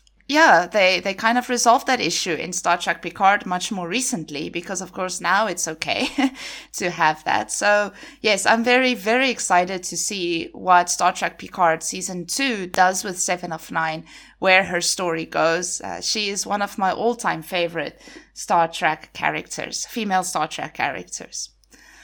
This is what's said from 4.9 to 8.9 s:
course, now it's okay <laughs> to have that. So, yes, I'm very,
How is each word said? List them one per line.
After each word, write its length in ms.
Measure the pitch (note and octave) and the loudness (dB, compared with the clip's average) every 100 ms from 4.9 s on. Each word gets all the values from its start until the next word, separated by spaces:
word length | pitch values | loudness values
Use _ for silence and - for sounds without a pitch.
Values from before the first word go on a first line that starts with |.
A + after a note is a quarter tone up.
course, 280 | - F#3 F3+ | -8 -6 -4
now 280 | E3+ F#3+ A3 | 0 2 0
it's 180 | F3+ E3 | -2 -6
okay 400 | D#3+ - G2+ B3 - | -4 -4 -2 -2 0
<laughs> 560 | C4 - - - - | -2 -2 -14 -14 -12
to 140 | - F3+ | -6 -4
have 360 | D#3+ D#3 D#3 | 0 0 0
that. 260 | - G3+ A3 | 0 0 -2
So, 420 | - G3+ G#3 G3+ - - - | 0 2 4 2 -6 -20 -4
yes, 260 | A3 G3 G3+ | 0 2 4
I'm 160 | A3+ | 4
very, 320 | A#3 B3 B3+ | 4 4 4